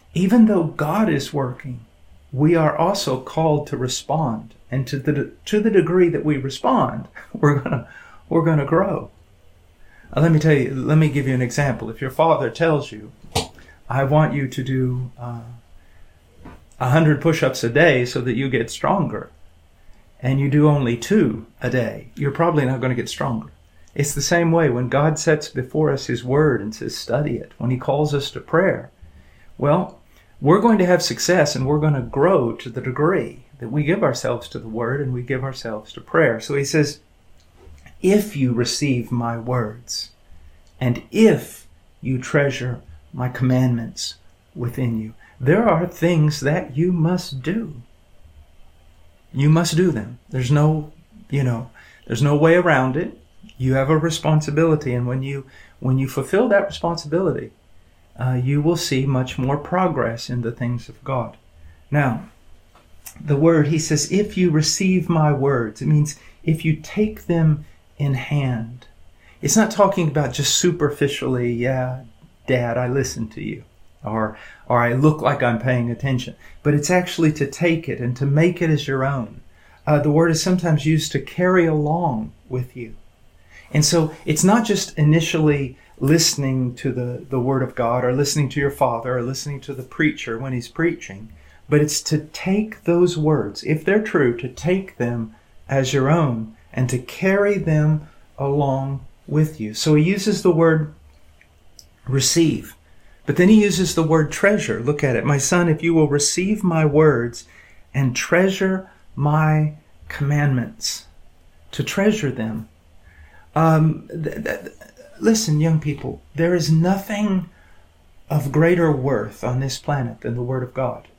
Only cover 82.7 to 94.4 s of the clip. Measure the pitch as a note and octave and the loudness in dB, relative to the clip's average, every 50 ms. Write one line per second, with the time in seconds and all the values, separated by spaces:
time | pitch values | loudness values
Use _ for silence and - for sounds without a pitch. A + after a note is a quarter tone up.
82.7 | - B2+ A#2 A2 A2 - - - _ _ _ - _ _ _ _ - - - - | -10 -14 -14 -14 -16 -18 -20 -20 _ _ _ -20 _ _ _ _ -20 -20 -20 -4
83.7 | - D#3 D3+ - F3 E3+ D#3 D3+ - - - - D3+ - - F#3+ G#3 A#3 A3 - | 0 2 2 4 4 2 2 0 -4 -8 -4 -4 -2 2 4 4 4 4 2 2
84.7 | G#3 - - - - - D3+ D3+ D3+ E3 D#3+ - - D#3+ D#3 D3+ D3 C#3 C#3 B2 | 0 -2 -2 -4 -2 2 4 4 4 4 2 0 0 2 2 2 2 0 -2 -6
85.7 | - - _ _ _ - - C3+ D#3 E3 D#3+ - - - C#3 C3+ C3 C3 B2+ B2 | -8 -14 _ _ _ -4 0 2 2 4 4 2 0 -2 -2 -2 -2 -2 -2 -4
86.7 | B2 - - C#3 B2+ B2+ B2 B2 B2 B2 - - C3+ B2+ A#2+ C3 C3+ C3 B2+ B2+ | -6 -6 -6 -4 -4 -4 -6 -6 -8 -10 -10 -6 -4 -2 0 0 0 0 -2 -4
87.7 | - - A#2+ A#2 A#2+ B2+ B2 B2 B2+ C3+ C#3+ C#3 - D#3 C#3+ B2+ - D3+ C#3+ C#3+ | -4 -2 -2 0 0 0 0 0 0 0 0 0 0 -2 -2 -2 -2 -2 -2 -2
88.7 | C#3 - C#3+ B2+ A#2 A2+ A#2 B2 B2+ B2+ A#2+ B2 C3 B2+ - D3 C#3+ C3+ - - | 0 0 0 0 0 -2 -4 -4 -4 -4 -4 -4 -6 -8 -8 -10 -10 -10 -10 -12
89.7 | C3+ B2 B2 - - - D#3+ D3+ D3+ - - B2 A2+ A2+ C3 C3+ C3 A#2+ A#2 - | -12 -12 -12 -14 -4 -2 0 0 0 -2 -8 -8 -8 -8 -6 -6 -6 -6 -8 -8
90.7 | - - E3 E3+ - - - - F#2+ G2 G#2+ A2 - - - - - - _ - | -6 -2 -2 -2 -2 -4 -10 -16 -16 -16 -16 -18 -20 -20 -20 -20 -20 -20 _ 0
91.7 | C#3+ D3+ D3 D3+ - - - - D#3 D3 - - - - - F#3+ F#3+ G#3 G#3+ A3 | 2 2 2 2 -2 -6 -4 -2 -2 -2 -4 -6 -12 -10 -4 -2 0 0 -2 -4
92.7 | - - - - E3+ F3 F3+ E3+ E3+ D#3+ D3+ D#3 D#3 C3+ G#2 G2+ - - - - | -8 -8 -2 0 4 4 4 2 2 0 0 0 0 0 -2 -4 -8 -8 -4 -2
93.7 | D#3 D3+ - - G3 G#3+ G#3+ - - E3+ C#3+ B2 A#2 - | -2 -2 0 2 2 2 0 0 0 2 2 2 0 -2